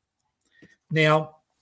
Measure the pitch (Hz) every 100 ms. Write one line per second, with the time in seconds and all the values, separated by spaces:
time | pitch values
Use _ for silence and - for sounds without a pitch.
0 | _ _ _ _ _ _ - _ - 160
1 | 156 156 156 - _ _